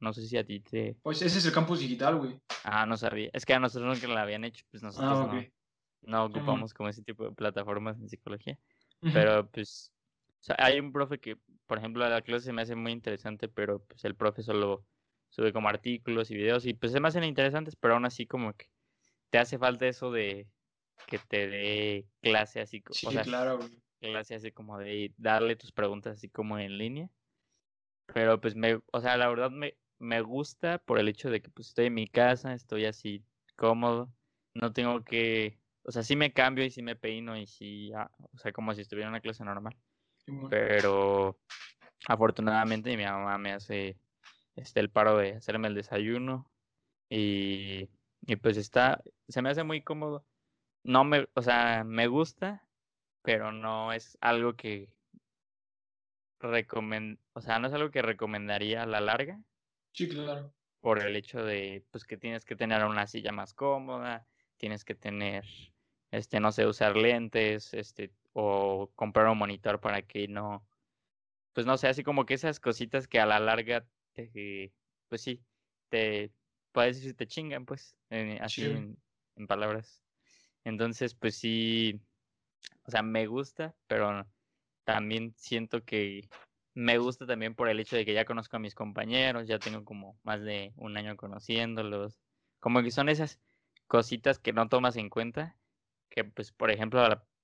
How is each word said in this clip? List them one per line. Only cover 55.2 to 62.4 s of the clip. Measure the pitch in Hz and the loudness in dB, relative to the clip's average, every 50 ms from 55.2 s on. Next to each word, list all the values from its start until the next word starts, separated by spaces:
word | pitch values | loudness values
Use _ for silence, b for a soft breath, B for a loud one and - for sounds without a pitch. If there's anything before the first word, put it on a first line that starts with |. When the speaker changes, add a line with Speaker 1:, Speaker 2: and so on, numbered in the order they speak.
| _ _ _ _ _ _ _ _ _ _ _ _ _ _ _ _ _ _ _ _ _ _ _ _ | _ _ _ _ _ _ _ _ _ _ _ _ _ _ _ _ _ _ _ _ _ _ _ _
Speaker 1:
recomen-, | - 117 117 117 110 - - 113 110 107 110 110 110 110 110 - _ _ - | -4 -2 0 0 0 -2 -4 -6 -4 -4 -6 -6 -6 -8 -12 -14 _ _ -16
o | 117 | -10
sea, | 117 117 113 113 | -4 -2 0 0
no | 120 | 0
es | 135 139 | -2 -2
algo | 147 151 151 | -2 -2 -2
que | 139 139 120 | 0 0 0
recomendaría | 113 110 95 113 107 107 104 104 104 101 101 104 107 110 113 117 | 0 -2 -2 -4 -6 -6 -6 -4 -4 -4 -2 -2 -2 -2 -4 -4
a | |
la | 113 110 107 | -2 -2 0
larga. | 104 104 110 120 139 147 185 214 - _ _ _ _ _ _ _ _ _ - | 0 0 0 0 -2 -4 -10 -14 -18 _ _ _ _ _ _ _ _ _ -8
Speaker 2:
Sí, | - 180 160 | -6 -6 -4
claro. | 151 147 147 147 143 143 143 143 - _ _ _ _ _ | -4 -6 -6 -6 -8 -8 -10 -14 -18 _ _ _ _ _
Speaker 1:
Por | - 117 110 107 104 | 0 0 2 2 0
el | 104 104 | -2 -4
hecho | 104 101 - - 120 113 | -6 -8 -8 -8 -6 -4
de, | 107 104 101 98 98 98 98 98 _ | -4 -2 -4 -4 -6 -8 -12 -14 _
pues, | - 113 - | -16 -16 -14
que | - 110 98 | -14 -12 -10
tienes | - 117 117 113 | -8 -8 -8 -8